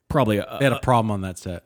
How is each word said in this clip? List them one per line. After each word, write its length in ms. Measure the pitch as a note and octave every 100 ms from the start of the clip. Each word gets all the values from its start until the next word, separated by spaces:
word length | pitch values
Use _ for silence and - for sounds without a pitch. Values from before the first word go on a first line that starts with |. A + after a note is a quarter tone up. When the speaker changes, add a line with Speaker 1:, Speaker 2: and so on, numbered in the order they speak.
| -
Speaker 1:
Probably 260 | D3+ A2 G#2
a, 80 | - -
Speaker 2:
They 80 | C3+
had 80 |
a 20 | A#2
Speaker 1:
a 40 |
Speaker 2:
problem 280 | - A#2+ A2
on 120 | G2+
that 160 | F#2+ F2
set. 260 | F#2 E2+